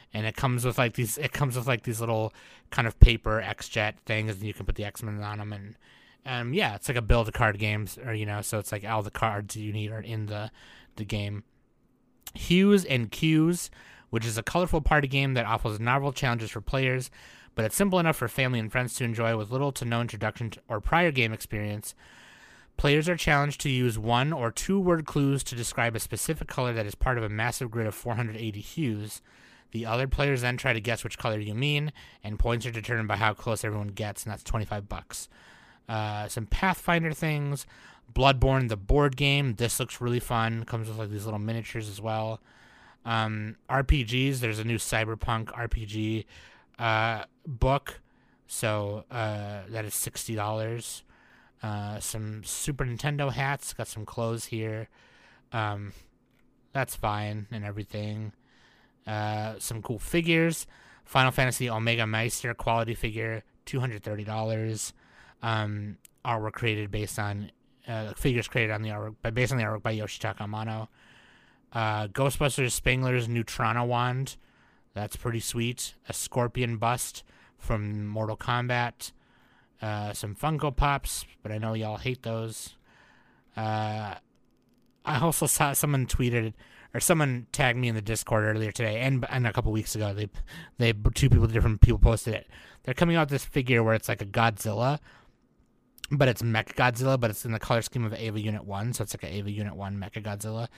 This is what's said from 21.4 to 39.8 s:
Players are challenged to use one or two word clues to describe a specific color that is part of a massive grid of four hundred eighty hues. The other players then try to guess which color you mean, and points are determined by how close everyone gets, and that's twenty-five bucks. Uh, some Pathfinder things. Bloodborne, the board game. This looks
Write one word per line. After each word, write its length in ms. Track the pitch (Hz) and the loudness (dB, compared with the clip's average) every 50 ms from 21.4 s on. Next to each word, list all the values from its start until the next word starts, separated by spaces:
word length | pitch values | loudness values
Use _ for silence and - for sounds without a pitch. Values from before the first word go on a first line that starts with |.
| - - - 104 104 104 104 104 - - - - - - - - - - - - - - - - - _ _ | -6 -6 -4 -4 -2 -2 -4 -6 -6 -10 -12 -14 -20 -20 -20 -20 -20 -20 -20 -20 -20 -20 -20 -20 -20 _ _
Players 320 | - - 147 143 156 151 180 | 0 4 4 6 6 4 2
are 100 | 175 160 | 0 2
challenged 440 | - 170 151 143 143 147 139 - | 4 4 4 4 4 2 0 -2
to 80 | - 147 | -2 0
use 300 | 131 127 123 123 107 110 | 2 4 2 2 2 0
one 340 | 104 113 120 120 131 151 165 | 2 4 4 4 4 2 0
or 160 | 147 120 117 | 0 -2 -2
two 280 | - - - - 190 202 | -2 -2 0 2 2 2
word 260 | 185 180 175 165 151 | 4 4 4 2 2
clues 380 | - - 147 139 139 139 135 - | 0 0 2 4 4 4 2 0
to 120 | - 127 | -4 -6
describe 400 | 120 117 - - - 117 117 113 | -6 -6 -4 -2 0 0 0 0
a 40 | 110 | -2
specific 480 | - - - 107 - - 160 - 160 - | -4 -4 -4 -4 -2 -2 -2 -4 -4 -6
color 260 | - - 127 123 117 | -4 -2 0 0 0
that 140 | 113 107 104 | 0 -2 -4
is 80 | - | -2
part 240 | - - 135 127 120 | 0 2 2 2 2
of 40 | 113 | 0
a 60 | 104 | -2
massive 400 | 104 107 113 120 117 - 135 117 | 0 0 0 0 0 -2 -4 -4
grid 160 | 110 120 113 | -2 -2 -2
of 80 | 107 98 | -2 -4
four 220 | - - 123 117 | -4 -6 -4 -2
hundred 200 | 113 123 110 107 110 | -2 -2 -4 -4 -6
eighty 240 | 117 110 104 104 | -6 -6 -6 -8
hues. 600 | 101 - - 165 160 123 107 104 107 107 - - - - - - - - - - _ _ | -10 -10 -4 -2 -2 0 0 -2 -4 -8 -10 -14 -16 -20 -20 -20 -20 -20 -20 -20 _ _
The 140 | - 110 113 | -6 -6 -2
other 220 | 113 113 120 135 135 | -2 0 0 0 0
players 340 | - - 143 143 139 127 | 2 2 2 2 2 2
then 160 | 120 123 123 123 | 2 0 -2 0
try 160 | - 135 120 | 0 0 0
to 80 | 113 | 2
guess 220 | 101 117 117 - - | 0 0 -2 -2 -4
which 160 | 113 - - | -8 -8 -4
color 180 | - 120 110 107 | -2 -2 0 0
you 160 | 107 104 104 | -2 -4 -2
mean, 400 | 113 139 147 147 147 147 151 - - - - - - - | 0 0 2 2 2 0 -2 -6 -8 -18 -20 -20 -14 -10
and 160 | 101 107 107 | -8 -2 0
points 260 | - 117 120 117 110 | 2 2 2 0 0
are 60 | 123 | -4
determined 360 | 113 113 101 - 120 113 110 101 | -6 -6 -4 -2 0 0 2 0
by 100 | 107 101 | 0 2
how 180 | 113 107 101 | 2 2 2
close 280 | - - 123 110 - - | 0 -2 -2 -2 -2 -2
everyone 260 | 110 104 107 104 104 | -2 -2 -2 -4 -4
gets, 340 | 95 98 107 104 98 - - | -4 -4 -6 -6 -6 -6 -8
and 80 | 110 | -8
that's 120 | 101 92 - | -8 -8 -6
twenty-five 460 | - 117 113 104 - 107 104 101 101 | -2 -2 -2 0 -2 -4 -6 -6 -8
bucks. 400 | 101 82 - - - - - - - - - - - - - - - _ _ - | -10 -10 -10 -12 -12 -12 -12 -14 -16 -20 -20 -20 -20 -20 -20 -20 -20 _ _ -4
Uh, 400 | 110 110 107 107 107 104 107 101 | -4 -2 -2 -2 -2 -4 -6 -6
some 200 | - 120 110 - | -6 -6 -2 0
Pathfinder 640 | - - - 190 175 - - - 170 170 165 160 151 | 0 2 2 2 0 0 0 0 2 2 2 0 -2
things. 540 | - - 156 151 147 143 143 143 139 - - - - - - - - _ - | -2 -2 0 0 0 0 -2 -2 -4 -6 -12 -16 -20 -20 -20 -20 -20 _ -4
Bloodborne, 580 | 113 123 127 139 139 123 123 135 135 131 127 117 | 2 2 4 4 4 2 2 4 4 2 2 0
the 80 | 113 101 | -2 -4
board 400 | 98 - 139 143 143 143 131 123 | 0 2 4 4 4 4 2 2
game. 360 | 143 143 139 143 143 131 110 | 2 2 4 2 2 0 0
This 240 | - 117 113 - | 0 -2 -2 0
looks 220 | - | -2